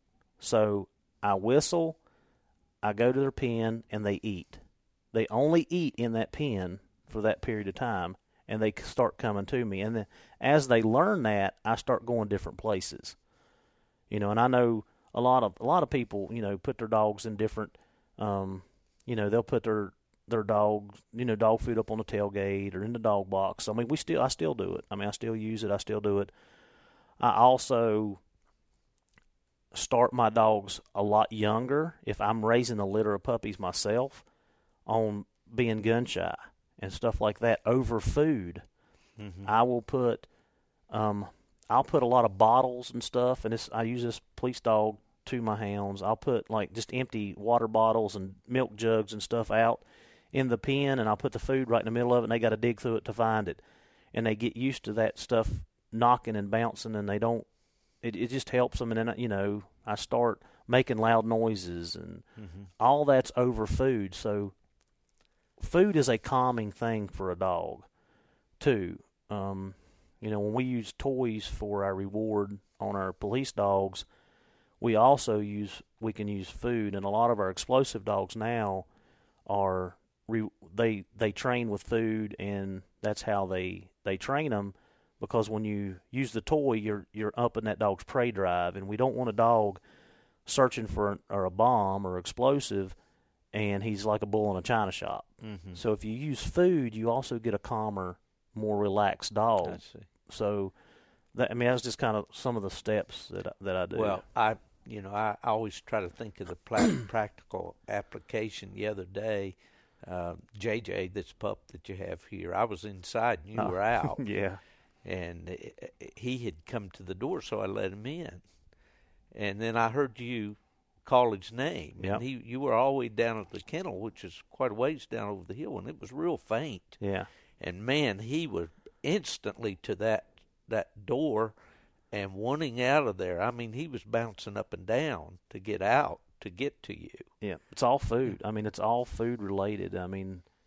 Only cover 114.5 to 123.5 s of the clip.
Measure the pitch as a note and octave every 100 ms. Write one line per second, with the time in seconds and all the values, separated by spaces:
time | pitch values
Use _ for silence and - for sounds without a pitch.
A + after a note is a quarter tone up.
114.5 | F#2+ - _ _ _ F2+ F#2 E2+ E2+ E2+
115.5 | F#2 - - - - - - B2 B2+ A#2
116.5 | D#2 - A#2+ G2 - F#2 F2+ B2 F#3 -
117.5 | G#2+ G2 G2+ G2 G2 A2+ E3 E3+ F3+ -
118.5 | _ _ _ _ _ _ _ _ - G#2
119.5 | G2+ A2+ A2+ A2+ B2 C#3 A2+ A#2+ A#2+ G#2
120.5 | G#2 _ _ _ _ - B2+ B2 G2+ F#2
121.5 | A#2 C#3+ F3 D2+ - F#2+ G#2 B2+ B2+ A2+
122.5 | B2+ C#3 A2+ C3 C#3 A#2+ A2 A#2 A2 G2